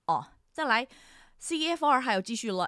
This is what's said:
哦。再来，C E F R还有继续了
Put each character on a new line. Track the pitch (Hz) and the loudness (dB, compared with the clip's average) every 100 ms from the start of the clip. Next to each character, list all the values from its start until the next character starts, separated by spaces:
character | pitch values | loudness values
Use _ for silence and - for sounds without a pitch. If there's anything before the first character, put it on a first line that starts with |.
| - | -2
哦。 | 156 - _ _ | -2 -2 _ _
再 | - | -6
来 | 294 226 262 - - - - _ | 0 0 0 -12 -20 -20 -20 _
，C | - 330 | -6 -2
E | 311 | 0
F | 339 294 | 0 4
R | 262 | 4
还 | 254 | 4
有 | 196 | 0
继 | 190 | 0
续 | 226 233 | -6 -4
了 | 185 | -2